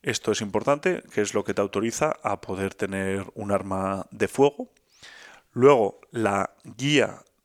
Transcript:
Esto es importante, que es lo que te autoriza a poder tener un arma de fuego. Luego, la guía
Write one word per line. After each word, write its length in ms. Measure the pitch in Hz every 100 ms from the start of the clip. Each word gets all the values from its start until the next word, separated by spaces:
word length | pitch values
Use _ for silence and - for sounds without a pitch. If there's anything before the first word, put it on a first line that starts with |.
Esto 300 | - 113 -
es 80 | 104
importante, 600 | 104 104 135 143 185 175 -
que 80 | -
es 140 | 101
lo 100 | 110
que 80 | 101
te 80 | 101
autoriza 560 | 101 101 113 - 151 -
a 180 | - 98
poder 340 | - 95 98
tener 520 | - 98 98 95 98 95
un 180 | - 101
arma 540 | 101 95 95 95 98 -
de 180 | 107 101
fuego. 440 | - 139 - 254 _ _ _ - - - - _
Luego, 480 | 120 131 139 101 - -
la 440 | 120 107 98 98 _
guía 580 | - - 135 147 101 - _ _